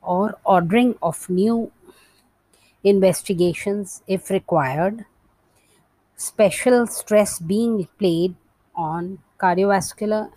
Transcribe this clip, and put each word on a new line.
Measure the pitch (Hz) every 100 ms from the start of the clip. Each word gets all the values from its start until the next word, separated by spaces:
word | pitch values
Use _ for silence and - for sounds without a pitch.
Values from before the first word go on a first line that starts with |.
or | 185 180 214 -
ordering | - 185 170 226 247 -
of | 165 - -
new | 185 214 233 226 - - - _ _ _ _ _ _ _ _
investigations | 196 196 185 - - 170 175 160 202 208 190 - -
if | 190 -
required, | 190 - 165 131 147 185 226 - _ _ _ _ _ _ _ _ _ _ -
special | - - 202 - 247 247 226
stress | - - 214 202 -
being | 165 208 233 214 165 -
played | 185 165 180 175 _ _ _ 175
on | 160 170 175 190 _ -
cardiovascular | 185 180 202 196 - - 214 214 208